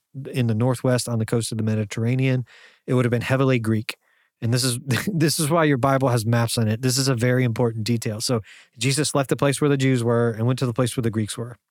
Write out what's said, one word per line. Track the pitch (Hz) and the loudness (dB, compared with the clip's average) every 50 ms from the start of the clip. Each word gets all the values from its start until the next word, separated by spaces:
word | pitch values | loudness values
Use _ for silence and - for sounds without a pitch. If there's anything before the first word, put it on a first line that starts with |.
| _ _ - 135 135 131 | _ _ -14 -12 -12 -6
in | - 135 123 | -2 0 0
the | 117 110 | 0 2
northwest | 107 123 131 123 - - 127 123 120 - | 2 2 0 0 0 0 0 2 0 0
on | 120 117 113 | -2 -2 -4
the | 110 | -2
coast | - - 117 113 - | 0 0 -2 -2 -2
of | 117 110 | -4 -2
the | 107 | -2
Mediterranean. | 110 110 110 107 104 - 117 113 117 127 127 131 135 127 127 120 - - - - - _ _ _ | 0 0 -2 -2 -4 -4 -2 -2 0 0 2 2 2 0 0 -2 -6 -14 -20 -20 -20 _ _ _
It | - 135 | 0 2
would | 127 123 | 2 2
have | 120 | 2
been | 120 117 | 0 0
heavily | - - 135 131 139 131 131 120 | 0 0 2 2 4 2 2 2
Greek. | 110 110 113 107 107 - - - _ _ _ _ _ _ _ _ | 2 0 0 -2 -2 -6 -12 -14 _ _ _ _ _ _ _ _
And | 120 110 120 | -2 0 0
this | 123 127 | 2 0
is, | 131 117 127 - 135 117 | 0 -2 -4 -4 -2 -2
<laughs> | 107 - 208 214 | -2 -2 -2 0
this | 160 160 151 - - | 0 0 0 0 0
is | 160 139 | 0 0
why | - - 156 | 2 2 4
your | 151 143 | 4 2
Bible | 123 127 135 135 131 135 131 | 2 2 2 2 2 2 2
has | 120 117 104 | 2 0 2
maps | 113 117 120 117 113 - | 2 2 2 2 0 0
on | 120 113 | 0 0
it. | 107 113 113 | 0 0 0
This | 131 131 120 | 0 0 0
is | 131 131 | 0 0
a | 135 127 | 0 0
very | 110 123 123 123 127 127 | 2 2 2 2 2 2
important | 120 110 127 123 117 110 113 104 | 0 0 0 0 -2 -2 -4 -2
detail. | 110 117 113 - 117 104 107 | -2 -2 -2 -4 -6 -8 -6
So | - - 127 110 98 - - - - _ _ | -4 -2 -2 -2 -4 -8 -16 -20 -20 _ _
Jesus | 120 113 135 135 151 143 - - | -4 -2 -2 0 0 -2 0 0
left | 143 135 - | -2 0 -2
the | 151 | 0
place | 123 143 139 135 - | 0 0 0 2 2
where | 151 147 | 2 2
the | 143 | 2
Jews | 135 131 135 131 120 117 | 2 2 2 2 2 2
were | 120 117 117 120 117 | 2 2 2 2 0
and | 110 107 117 | 0 0 0
went | 123 127 123 | 0 0 0
to | 139 | -2
the | 123 117 | -2 0
place | - 127 120 - | 0 -2 0 -2
where | - 113 | -2 -2
the | 113 | -2
Greeks | 98 113 107 98 - | -2 -2 -4 -4 -6
were. | - 117 120 120 - _ _ | -10 -12 -12 -14 -18 _ _